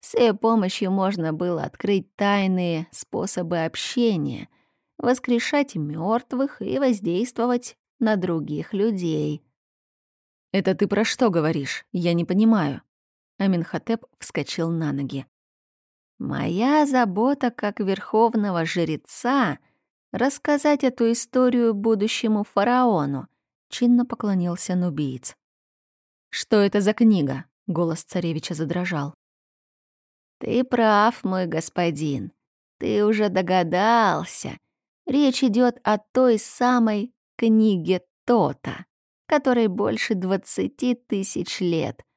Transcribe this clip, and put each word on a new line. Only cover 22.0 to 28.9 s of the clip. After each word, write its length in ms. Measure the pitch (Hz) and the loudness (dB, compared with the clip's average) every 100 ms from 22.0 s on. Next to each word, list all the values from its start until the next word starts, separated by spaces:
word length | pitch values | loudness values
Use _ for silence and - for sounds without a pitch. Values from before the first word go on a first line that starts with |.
| 214 - 226 214 | 0 -2 0 0
фараону», 840 | 208 - 208 247 247 190 147 139 131 _ _ _ _ | 0 0 2 2 4 2 0 -4 -8 _ _ _ _
чинно 380 | - 240 240 240 | -2 4 4 2
поклонился 680 | - 214 190 175 175 - | -4 -2 0 -2 -4 -2
нубиец. 640 | 180 180 147 143 127 - - _ _ _ _ _ _ _ _ _ | -2 -2 -2 -4 -6 -10 -12 _ _ _ _ _ _ _ _ _
«Что 260 | - - 214 | -10 0 2
это 240 | 202 208 | 4 2
за 140 | 196 | 0
книга?» 500 | 214 226 202 139 135 - _ - | 4 4 4 0 -4 -10 _ -6
Голос 380 | 165 170 165 | -2 -2 -4
царевича 500 | - 185 175 160 - | -4 -4 -4 -4 -6
задрожал. 600 | 156 160 175 180 | -6 -4 -4 -4